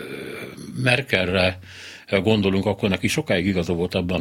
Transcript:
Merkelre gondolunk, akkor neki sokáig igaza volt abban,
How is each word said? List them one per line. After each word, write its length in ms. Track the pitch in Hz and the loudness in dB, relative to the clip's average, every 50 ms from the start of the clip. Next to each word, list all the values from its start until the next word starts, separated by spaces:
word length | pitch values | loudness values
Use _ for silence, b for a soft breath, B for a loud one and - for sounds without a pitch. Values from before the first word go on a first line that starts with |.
| 73 - 69 - - - - - - - - - - - - - | -10 -10 -10 -10 -10 -12 -10 -12 -12 -12 -14 -14 -14 -10 -6 -2
Merkelre 760 | 127 127 123 123 - - - 92 92 87 92 98 90 92 92 - B B B B B B B B B - - 98 | 2 2 2 2 2 0 0 2 2 2 2 4 4 2 2 -2 B B B B B B B B B 0 0 2
gondolunk, 460 | 92 107 110 107 98 98 95 98 92 | 4 4 4 4 4 2 2 2 2
akkor 220 | 104 98 - - 104 | 0 0 0 0 0
neki 200 | 92 - - 107 | 0 2 0 0
sokáig 380 | - - 151 - 107 90 85 | 0 -2 0 0 0 2 2
igaza 260 | 101 98 90 85 87 | 2 0 0 0 0
volt 220 | 90 85 87 90 - | 0 0 0 0 0
abban, 260 | 98 87 87 92 85 | -2 -2 0 -2 -2